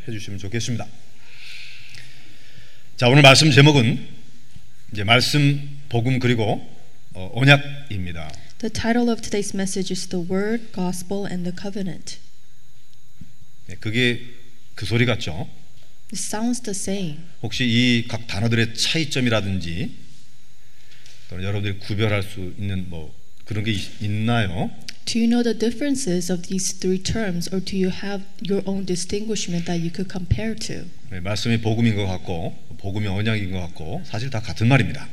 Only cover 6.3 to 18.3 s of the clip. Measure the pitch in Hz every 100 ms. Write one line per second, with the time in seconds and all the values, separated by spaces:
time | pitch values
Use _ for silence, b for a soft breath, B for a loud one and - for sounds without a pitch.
6.3 | 117 107 190 - - - - - 92 92
7.3 | 113 135 143 - - - 98 87 82 78
8.3 | B B - 220 - 226 233 240 226 -
9.3 | 208 202 190 190 196 185 185 - 180 170
10.3 | 190 208 233 - - 180 180 180 202 202
11.3 | 180 175 180 202 202 185 - - - -
12.3 | - - - - - - - - - -
13.3 | - - - - 90 107 113 123 117 -
14.3 | - - - - - 104 117 120 107 -
15.3 | 82 - - - - - - - 196 -
16.3 | 214 240 240 - 190 190 196 170 151 -
17.3 | - 110 - 123 117 123 117 113 107 -